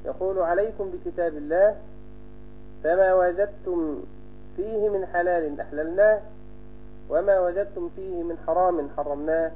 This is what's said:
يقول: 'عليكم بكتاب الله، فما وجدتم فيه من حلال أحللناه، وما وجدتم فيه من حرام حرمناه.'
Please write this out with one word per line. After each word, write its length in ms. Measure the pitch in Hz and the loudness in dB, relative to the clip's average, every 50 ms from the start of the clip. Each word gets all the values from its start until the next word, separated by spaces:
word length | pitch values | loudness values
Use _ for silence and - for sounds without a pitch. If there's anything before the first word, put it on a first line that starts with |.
| - | -4
يقول: 340 | - 139 - 185 190 190 190 | -6 -4 -2 -2 0 2 2
'عليكم 520 | 175 165 175 185 208 226 214 - 202 190 | 2 4 4 2 2 0 -2 -6 -6 -6
بكتاب 460 | 175 175 - 180 170 180 175 170 151 | -6 -8 -8 -6 -2 0 -2 -2 -2
الله، 400 | 151 147 147 160 180 196 214 202 - - - - - - - - - - - - - - - - - - - - - - | -4 -4 0 6 6 6 6 6 2 -12 -14 -14 -14 -14 -14 -14 -14 -14 -14 -14 -14 -14 -14 -14 -14 -14 -14 -12 -4 0
فما 300 | 156 175 190 190 185 185 | 2 4 6 6 6 6
وجدتم 880 | 185 180 180 175 185 202 202 - - - 190 180 170 160 156 143 123 - - - - - - - - - - - | 6 6 4 4 2 0 0 -2 -8 -6 -2 -2 0 0 -2 -4 -6 -8 -12 -12 -12 -14 -14 -14 -14 -14 -10 -6
فيه 320 | - 196 220 226 214 208 214 | -6 -4 -2 0 0 0 2
من 180 | 202 196 190 | 2 0 -2
حلال 540 | - - 175 175 180 175 170 156 147 143 - | 0 0 2 2 4 2 2 2 0 -4 -6
أحللناه، 600 | - - 147 147 156 165 175 190 208 214 214 202 - - - - - - - - - - - - - - - - - - | -8 -6 -4 -4 -4 -2 4 6 8 8 6 4 0 -10 -14 -14 -14 -14 -14 -14 -14 -14 -14 -14 -14 -14 -14 -14 -8 0
وما 300 | 139 160 185 202 196 185 | 0 2 4 4 4 4
وجدتم 500 | 180 175 170 196 202 - - 190 170 170 - | 4 2 0 -2 -4 -4 -4 -6 -6 -6 -8
فيه 260 | 196 190 190 180 175 | -10 -8 -6 -6 -4
من 160 | 170 170 165 160 - | -4 -4 -6 -6 -2
حرام 420 | - 165 175 185 185 175 160 143 139 - | 0 2 4 4 4 4 2 -2 -4 -6
حرمناه.' 560 | - 147 147 143 143 147 156 160 165 165 160 151 | -6 -4 -4 -4 -4 0 0 2 2 0 -2 -4